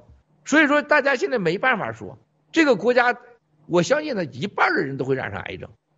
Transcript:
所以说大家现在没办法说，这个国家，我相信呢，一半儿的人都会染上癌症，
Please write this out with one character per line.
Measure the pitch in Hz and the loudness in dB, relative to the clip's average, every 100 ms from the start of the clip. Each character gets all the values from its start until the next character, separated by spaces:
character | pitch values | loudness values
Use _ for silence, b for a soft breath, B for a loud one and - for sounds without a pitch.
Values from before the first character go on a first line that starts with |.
| - _ _ _ | -16 _ _ _
所 | - 302 | 0 2
以 | 285 | 4
说 | 294 | 2
大 | 294 302 | 2 2
家 | 269 254 | 2 0
现 | 370 | -2
在 | 247 | -2
没 | 170 196 | -2 0
办 | 262 220 | 0 -2
法 | 117 | -4
说， | 110 92 - _ _ _ | -10 -14 -16 _ _ _
这 | 320 294 | 2 4
个 | 196 | 4
国 | 220 | 2
家， | 247 247 233 - _ _ _ | 2 2 -2 -8 _ _ _
我 | - 170 | -2 0
相 | 170 294 | 2 0
信 | 302 | -2
呢， | 214 151 | -4 -6
一 | 120 202 | -8 -8
半 | - 392 | -2 0
儿 | 349 | 0
的 | |
人 | 139 135 | -2 -4
都 | 135 | -2
会 | |
染 | 131 101 | -2 -4
上 | 98 | -8
癌 | - 92 | -10 -12
症， | - _ _ | -14 _ _